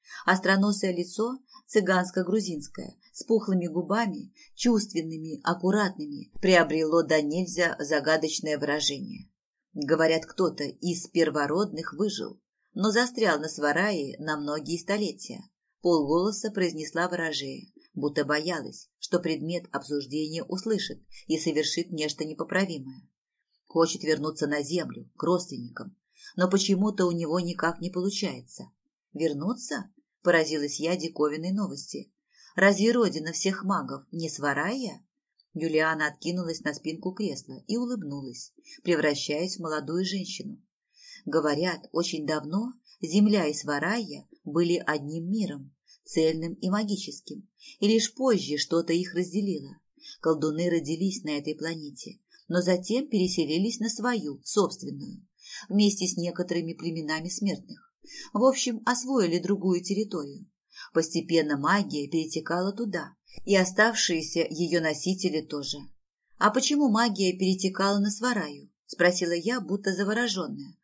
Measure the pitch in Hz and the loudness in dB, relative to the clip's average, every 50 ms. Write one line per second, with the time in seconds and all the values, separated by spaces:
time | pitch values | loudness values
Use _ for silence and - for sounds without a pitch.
0 | _ - - - - - 190 190 - 185 196 196 196 208 202 202 - 190 180 175 | _ -20 -18 -2 2 2 2 4 4 4 4 6 4 4 2 2 0 0 0 0
1 | 175 180 - - 220 240 254 262 _ _ - - - - - 214 190 185 190 180 | -2 -2 -2 -2 -2 -2 -2 -6 _ _ -20 -20 -8 0 2 4 4 6 4 4
2 | 185 185 - 190 180 170 196 220 190 180 165 147 - - - - 190 - - _ | 2 2 0 -2 0 2 0 0 0 -2 -4 -8 -8 -10 -10 -12 -12 -12 -14 _
3 | _ _ - - - - 226 214 220 - 190 185 175 175 156 175 175 - 196 226 | _ _ -14 -8 0 2 2 2 4 2 2 2 2 0 -2 -2 -2 0 0 0
4 | 233 202 - - - - _ _ - - - - - 240 233 214 208 - - 170 | 0 0 -2 -6 -10 -14 _ _ -20 -20 -8 0 2 4 4 4 2 0 -2 -4
5 | 160 160 160 160 160 160 156 139 - 165 175 - - 185 196 214 208 185 196 - | -4 -4 -6 -8 -8 -8 -10 -6 -2 -2 -2 0 2 2 2 4 2 0 -2 -4
6 | 302 - 294 - - - - - - 185 185 170 165 151 151 160 160 156 160 170 | -10 -10 -10 -12 -12 -12 -8 0 4 6 8 8 8 6 4 2 2 4 4 4
7 | 160 151 160 156 147 147 151 180 185 180 - 180 175 165 - - 143 143 160 147 | 6 6 4 4 4 2 0 0 -2 -2 0 0 0 0 0 -2 -2 0 0 2
8 | 143 156 160 156 160 151 - - - 156 151 147 147 147 143 151 147 - 143 131 | 4 4 4 4 2 0 -2 -2 -2 -2 -2 0 0 0 0 0 0 -2 -2 -4
9 | 98 - - - - - _ _ _ _ _ _ _ _ - - 147 139 160 156 | -6 -10 -12 -12 -16 -18 _ _ _ _ _ _ _ _ -8 -6 0 2 4 4
10 | 165 160 165 160 160 - - - 190 165 - - 147 143 - - - 180 170 175 | 6 4 4 2 0 -2 -2 0 0 0 0 -2 -6 -6 -6 -4 -4 -2 -2 -2
11 | - - - 170 165 156 139 151 143 143 151 185 208 190 - 156 165 - - 151 | -4 -2 2 2 2 4 2 2 0 0 2 0 0 0 -4 -8 -10 -8 -4 -2
12 | 208 208 202 - - - - - _ _ _ _ _ _ - - 185 220 196 233 | -2 -2 -2 -4 -8 -10 -12 -14 _ _ _ _ _ _ -6 -2 0 2 4 4
13 | 247 247 - 233 220 185 160 147 151 156 - - 147 147 147 165 196 214 202 165 | 2 2 0 0 2 2 2 2 0 -4 -4 -2 0 2 2 2 2 2 0 -2
14 | 139 135 - - 147 156 151 147 147 147 147 156 143 143 165 175 - - 196 214 | -4 -6 -8 -8 -6 -4 -4 -4 -2 -4 -4 -4 -4 -4 -4 -4 -2 -2 -2 0
15 | 208 175 - - - - - - - _ _ _ _ _ _ _ - 175 170 160 | 0 -2 -4 -6 -10 -14 -14 -14 -16 _ _ _ _ _ _ _ 2 4 4 4
16 | 147 139 156 170 185 214 208 - - 220 208 202 185 170 151 156 156 151 - 170 | 4 4 2 2 2 2 0 -2 -4 -4 0 0 0 0 0 -2 -8 -4 -2 -2
17 | 175 180 180 170 165 160 147 - 143 135 135 131 - - _ _ _ _ - 160 | -2 0 0 -2 -2 -2 -4 -4 -6 -8 -8 -10 -14 -18 _ _ _ _ -6 -4
18 | 139 147 143 156 143 135 151 151 156 175 190 156 123 - - - - - _ _ | -2 0 0 0 0 2 0 0 0 -2 -4 -4 -4 -8 -12 -16 -18 -20 _ _
19 | - - - 170 175 165 160 - 147 160 175 170 170 - - 135 - - 147 143 | -6 -2 -2 0 0 0 -2 -2 -4 -4 -6 -6 -6 -6 -8 -8 -6 -4 -4 -6
20 | 135 123 139 156 156 151 160 165 - - 185 185 - 226 220 196 - - - - | -4 -4 -4 -4 -4 -4 -6 -8 -6 -6 -6 -4 -2 -2 -2 -2 -2 -4 -8 -12
21 | - - - - - - 160 160 - 170 147 151 147 - - 170 170 - 180 151 | -18 -20 -20 -12 -6 -2 -2 0 0 0 0 0 0 0 -2 -4 -4 -4 -4 -4
22 | 151 151 - - 156 156 151 - 156 - - 185 196 185 165 147 131 135 131 - | -4 -4 -4 -4 -6 -6 -6 -6 -6 -2 0 0 0 0 -2 -6 -10 -12 -14 -18
23 | - _ _ _ _ _ _ _ _ _ _ _ _ - - 165 165 160 - - | -20 _ _ _ _ _ _ _ _ _ _ _ _ -2 2 4 4 4 2 0
24 | - 151 156 147 147 156 156 - 151 143 147 147 143 139 165 175 156 123 - - | 0 0 0 0 0 -2 -4 -2 -2 -2 0 -2 -2 -2 -2 -2 -2 -4 -8 -12
25 | - - _ - - 170 180 175 180 - 139 123 - - - - 214 - - _ | -16 -16 _ -4 0 2 2 2 0 -2 -8 -10 -10 -10 -12 -12 -14 -14 -16 _
26 | _ _ _ _ - - - - 180 185 190 196 - - 196 185 202 214 196 190 | _ _ _ _ -20 -10 -2 0 2 4 4 4 4 4 4 4 4 2 2 2
27 | 180 175 170 170 170 147 160 180 175 175 175 - - 165 170 - 170 185 - 180 | 2 2 2 0 0 0 0 0 0 -2 -2 -2 0 0 0 -2 -4 -6 -4 -2
28 | 185 202 196 - 208 170 131 123 123 - - - - - _ _ _ _ _ _ | -2 -2 -2 -2 -4 -4 -4 -6 -12 -14 -14 -14 -14 -16 _ _ _ _ _ _
29 | _ _ - 143 160 156 143 139 151 196 247 240 - - 302 240 196 - _ _ | _ _ -4 -2 0 0 0 0 -2 -4 -4 -4 -6 -6 -6 -6 -8 -10 _ _
30 | _ _ _ _ - 175 170 165 160 147 156 151 143 143 - - 147 165 185 180 | _ _ _ _ 2 4 6 6 4 2 0 -2 -2 -2 -2 -2 -2 0 0 0
31 | 170 165 - - 151 147 147 156 165 185 190 208 208 170 139 139 - - - 143 | -2 -4 -2 0 0 0 0 -2 -2 -2 -2 0 -2 -2 -4 -8 -10 -10 -10 -10
32 | - - _ _ _ _ _ _ - - _ - 190 196 202 190 202 226 240 247 | -12 -14 _ _ _ _ _ _ -20 -8 _ 4 6 6 6 6 4 4 4 4
33 | 226 180 - 156 156 165 165 - - 190 190 - - 185 196 165 135 131 139 135 | 4 2 2 -2 -6 -6 -4 -2 0 0 -2 -2 0 -2 0 0 -2 -4 -8 -10
34 | - _ - 165 165 156 - - 143 147 139 147 151 190 240 269 254 196 - - | -10 _ -8 -6 -4 -4 -4 -2 -2 0 0 0 0 0 -2 -4 -4 -6 -8 -10
35 | _ _ _ _ _ _ _ _ _ _ - 165 160 160 156 156 156 160 160 156 | _ _ _ _ _ _ _ _ _ _ -8 -4 -2 2 2 4 4 2 2 0
36 | 156 147 147 - - 165 175 180 175 165 160 - - 151 147 - - 165 160 165 | 0 -2 -4 -4 -6 -4 -4 -2 -2 -4 -6 -4 -4 -6 -6 -6 -6 -8 -8 -6
37 | - 190 185 - 214 180 139 - - - 131 135 - - 208 240 247 240 254 214 | -6 -6 -6 -4 -4 -4 -4 -6 -10 -14 -16 -14 -8 -4 -4 -2 -2 -2 -4 -6
38 | 170 143 139 143 135 127 120 - - - _ _ _ - - - - 175 170 151 | -6 -6 -8 -8 -8 -10 -12 -14 -16 -18 _ _ _ -20 -20 -6 -2 0 2 2
39 | 151 151 147 147 - - 147 151 175 190 185 - 170 160 156 151 139 143 165 180 | 2 2 0 0 -2 -4 -2 -2 -2 -4 -4 -6 -6 -4 -4 -4 -4 -2 -2 -2
40 | 196 185 196 196 175 - - - - 139 - - _ _ _ _ _ _ _ _ | -2 -2 -2 -4 -6 -6 -8 -10 -10 -12 -14 -16 _ _ _ _ _ _ _ _
41 | - - - - - - 143 160 147 151 143 147 170 185 165 - - - - 160 | -20 -20 -20 -14 -6 -2 0 2 2 2 2 0 0 -2 -2 -4 -8 -6 -2 -2
42 | 175 - - 156 151 139 156 151 143 151 165 202 233 254 - _ _ _ _ _ | -2 -2 -2 -4 -4 -2 -2 -2 -2 -2 -2 -2 -2 -4 -6 _ _ _ _ _
43 | - 156 160 208 208 208 208 202 165 151 151 - - 147 147 143 156 180 214 240 | -4 2 4 6 6 8 6 6 4 2 0 -2 -2 -2 -2 0 0 0 0 0
44 | 220 160 147 139 - _ _ _ - 160 147 170 175 170 175 170 - - 151 147 | -2 -6 -8 -14 -16 _ _ _ -10 -2 0 2 4 4 2 2 0 0 -2 -2
45 | 139 147 156 165 165 180 202 226 202 160 143 139 139 139 _ _ _ _ - _ | -2 -4 -6 -6 -4 -2 -2 0 0 -2 -4 -8 -12 -16 _ _ _ _ -20 _
46 | - - - 160 160 160 160 156 160 165 - - - 185 190 208 220 202 202 190 | -14 -4 2 4 4 4 4 2 -2 -6 -6 -4 -2 0 0 0 0 0 -2 -4
47 | - 151 - - - - 147 - - _ _ _ - - - - 196 208 226 226 | -4 -8 -12 -12 -14 -14 -14 -14 -16 _ _ _ -20 -20 -4 0 4 4 4 4
48 | 220 - - - 262 254 226 180 135 135 147 143 - - 165 170 165 170 165 170 | 4 0 -2 0 2 4 4 4 2 0 -2 -2 0 0 2 2 2 2 2 0
49 | 180 - - 170 180 180 175 208 202 196 175 147 135 139 - - _ _ _ _ | 0 0 -2 -2 -2 -2 -2 -2 0 0 -2 -4 -6 -10 -16 -20 _ _ _ _
50 | - - - - - 165 160 147 143 156 151 160 175 175 170 170 143 147 165 160 | -20 -20 -14 -2 0 0 2 2 2 0 0 0 0 0 0 0 0 -2 -2 -2
51 | 190 190 185 - - 151 151 143 147 156 151 147 147 165 165 160 151 - - - | -2 -2 -2 -4 -4 -4 -4 -4 -4 -6 -6 -4 -4 -6 -6 -6 -10 -12 -14 -14
52 | - - - - _ _ _ _ _ - 170 180 180 180 185 180 185 - 214 254 | -14 -16 -16 -18 _ _ _ _ _ -2 0 2 2 2 2 2 2 0 0 0
53 | 285 285 233 196 185 180 185 - 160 143 156 170 190 233 - - 208 226 - - | 0 0 2 2 2 2 2 0 0 0 2 0 0 0 0 -2 -4 -4 -4 -2
54 | 208 247 240 220 147 147 139 - - - - 208 190 - - - - 139 143 139 | -2 -2 -2 -2 -2 -6 -8 -8 -8 -2 2 2 2 2 0 -6 -10 -10 -10 -10
55 | 143 - - - - _ _ _ - - - - - - 190 202 208 202 196 - | -10 -12 -14 -14 -18 _ _ _ -20 -18 -18 -16 -6 0 2 4 4 4 4 2
56 | 185 185 - 175 170 175 170 - 175 - 170 170 160 165 165 - 165 170 160 165 | 0 -2 -2 -2 -2 -2 -2 -2 -2 -2 -2 -2 -2 -4 -6 -6 -6 -4 -4 -4
57 | 156 147 156 160 165 180 - - 202 202 160 - - - - - _ _ _ _ | -4 -4 -4 -4 -4 -6 -6 -2 -2 -2 -2 -2 -6 -14 -20 -20 _ _ _ _
58 | - - - - - - - 202 247 269 262 269 - 254 226 220 - 254 247 247 | -20 -20 -18 -16 -12 -6 0 4 6 6 6 4 2 -2 -2 0 0 0 0 0
59 | - 254 269 247 190 170 165 175 165 180 202 - 170 190 180 175 - - 202 190 | 0 0 2 4 4 4 2 2 2 0 0 0 2 2 2 2 0 -2 -2 -2
60 | 214 214 - 165 143 143 139 - - - _ _ _ _ _ - - - - 160 | -2 -2 -4 -6 -6 -8 -10 -14 -18 -20 _ _ _ _ _ -20 -14 -4 0 0
61 | 160 - - 165 165 - 165 165 151 151 147 139 139 165 190 202 196 139 - 147 | 0 0 0 -4 -2 2 2 2 4 2 2 0 2 2 2 2 2 0 -2 -4
62 | 143 139 165 160 160 160 - 160 156 - 170 175 185 196 196 220 233 208 185 170 | -4 -2 -2 -2 -2 -2 -4 -6 -4 -2 -2 -2 -2 -2 -2 -4 -4 -4 -4 -6
63 | 147 - - _ _ _ - - - - 196 190 185 185 185 - 214 233 220 - | -6 -8 -12 _ _ _ -16 -8 0 4 4 4 4 4 4 4 4 4 4 2
64 | - - 175 160 156 - - 170 160 - 165 156 175 160 156 170 160 156 151 - | 0 0 0 0 -2 -2 0 0 0 0 0 -2 0 2 2 2 2 0 0 0
65 | - 180 190 185 - 180 151 156 151 - 151 143 139 - - 147 - - - _ | 0 -2 -2 0 0 -2 -2 -2 -4 -4 -6 -6 -6 -6 -8 -10 -12 -16 -18 _
66 | _ _ _ _ _ _ _ - - 208 208 254 330 - 294 285 294 254 202 220 | _ _ _ _ _ _ _ 2 2 4 4 4 2 2 4 4 4 4 4 4
67 | 233 233 202 190 196 185 180 185 190 185 190 185 - 190 190 - 190 196 202 208 | 4 2 2 2 2 2 2 2 2 2 2 2 2 0 0 2 2 2 4 2
68 | 202 208 202 - 226 254 240 208 160 147 143 143 143 - _ _ _ - - - | 2 0 0 0 0 0 0 0 -2 -4 -6 -12 -16 -20 _ _ _ -8 0 2
69 | 175 180 180 180 185 170 170 170 165 208 247 254 185 147 190 196 202 196 185 170 | 4 4 4 2 0 0 0 0 0 -2 -2 -2 -2 -4 -4 -2 -2 -2 -2 0
70 | 202 190 214 233 247 233 190 185 165 143 143 143 139 135 - _ | 0 0 0 0 0 -2 -2 -4 -4 -6 -6 -10 -12 -14 -18 _